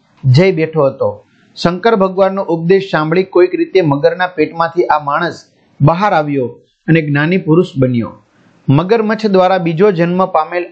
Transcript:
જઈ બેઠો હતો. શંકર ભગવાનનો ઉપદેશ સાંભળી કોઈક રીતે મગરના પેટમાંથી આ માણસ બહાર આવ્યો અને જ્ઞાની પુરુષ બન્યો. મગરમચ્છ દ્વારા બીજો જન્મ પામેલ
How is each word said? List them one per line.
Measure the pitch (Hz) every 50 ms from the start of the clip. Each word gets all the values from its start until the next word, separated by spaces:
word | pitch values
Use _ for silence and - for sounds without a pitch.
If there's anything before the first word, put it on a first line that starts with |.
| _ _ _ _ -
જઈ | 135 123 143 185 190 180
બેઠો | 156 160 156 160 160 143
હતો. | 135 - - 123 104 101 - - _ _ _ _ _ _
શંકર | - - 170 180 180 185 233 226
ભગવાનનો | 202 190 190 185 185 196 190 190 196 196
ઉપદેશ | - 170 165 165 170 190 196 190 190
સાંભળી | - 160 156 156 165 180 190
કોઈક | 190 - 180 180 175 -
રીતે | 170 170 165 - 190
મગરના | 180 151 139 143 147 165 170 180 185
પેટમાંથી | 180 - - 156 156 165 165 170 165 - 170 175
આ | - 151 151
માણસ | 147 143 143 156 175 165 131 - - _ _ _ _ _ _ -
બહાર | 139 143 165 175 208 208 196
આવ્યો | 160 151 147 143 139 123 117 - - _ _ _ _ _ -
અને | 160 165 156
જ્ઞાની | 147 143 143 147 160 185 190
પુરુષ | 165 160 156 165 180 180 - 135
બન્યો. | 131 127 123 120 110 - - - _ _ _ _ _ _ _ _ _ -
મગરમચ્છ | 135 147 165 185 226 233 220 208 220 214 214
દ્વારા | 220 196 185 185 185 190 185
બીજો | 175 170 170 156 196 214
જન્મ | 196 160 170 170 175 185 190
પામેલ | 185 - 160 156 165 175 180 175 175